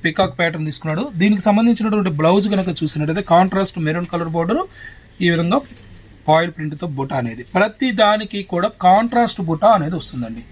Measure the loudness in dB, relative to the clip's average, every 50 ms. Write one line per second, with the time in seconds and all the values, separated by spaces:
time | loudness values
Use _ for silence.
0 | -2 -2 0 0 0 0 0 -2 -4 -2 -2 -4 -6 -6 -6 -6 -4 -4 -4 -4
1 | -4 -6 -2 0 2 2 2 2 2 2 2 4 4 2 2 2 0 0 0 0
2 | 0 -2 -2 2 2 4 4 4 2 2 0 -2 -2 -2 -4 -2 -2 -2 0 0
3 | -2 -2 -2 -4 0 4 4 4 4 4 2 0 -2 -2 -2 -2 -2 -2 -2 -4
4 | -6 -6 -6 -6 -4 -2 -2 -2 0 0 0 -2 -2 -6 -12 -20 -20 -20 -20 -20
5 | -20 -20 -6 0 2 2 2 2 2 2 0 0 -2 -6 -20 -20 -20 -20 -20 -20
6 | -20 -20 -20 -8 0 2 2 2 2 -2 -6 -8 -8 -8 -6 -8 -8 -8 -6 -6
7 | -6 -4 -4 -4 -4 -4 -8 -10 -16 -4 0 0 0 0 0 _ -4 -2 2 2
8 | 2 2 2 0 -2 -6 -8 -8 -6 -4 -4 -2 -2 -2 -4 _ 4 4 6 6
9 | 4 2 2 2 2 2 0 -4 -2 -4 -2 2 4 4 4 4 2 -2 -4 -4
10 | -4 -4 -6 -6 -8 -8 -10 -14 -16 -18